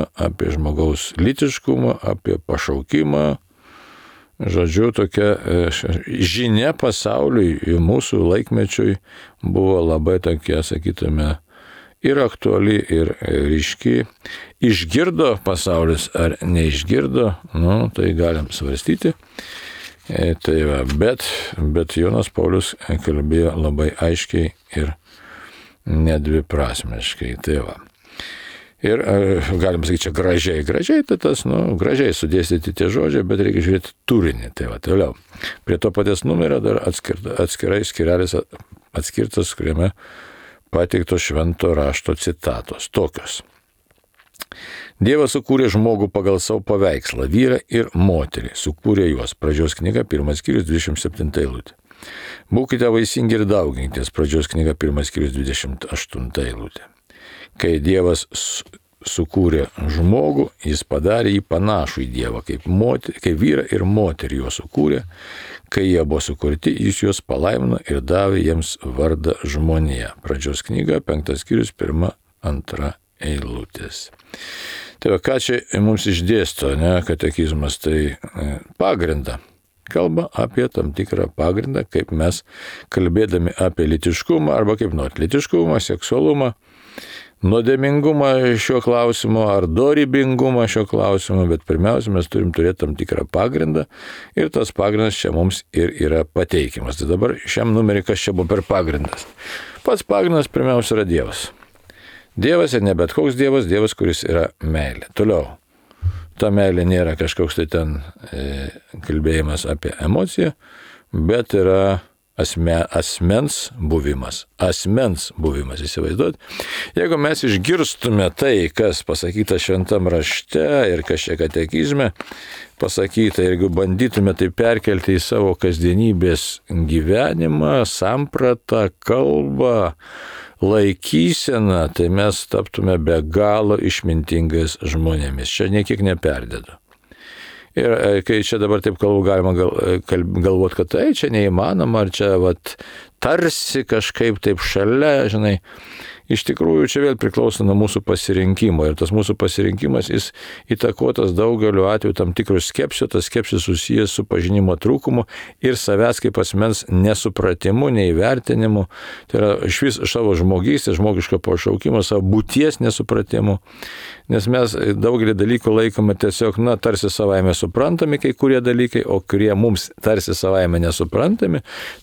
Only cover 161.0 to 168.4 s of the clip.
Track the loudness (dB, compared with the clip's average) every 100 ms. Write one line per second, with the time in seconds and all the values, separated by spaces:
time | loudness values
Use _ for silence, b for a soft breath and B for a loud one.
161 | 2 0 0 -2 0 0 0 0 2 2
162 | 2 2 2 2 2 2 2 2 -2 -2
163 | -2 -2 0 0 0 0 B B B B
164 | B B B -2 2 2 2 0 0 2
165 | 2 4 2 2 2 2 2 4 2 2
166 | 2 2 0 0 0 2 0 2 0 0
167 | 0 0 2 4 2 2 0 0 2 2
168 | 0 0 0 2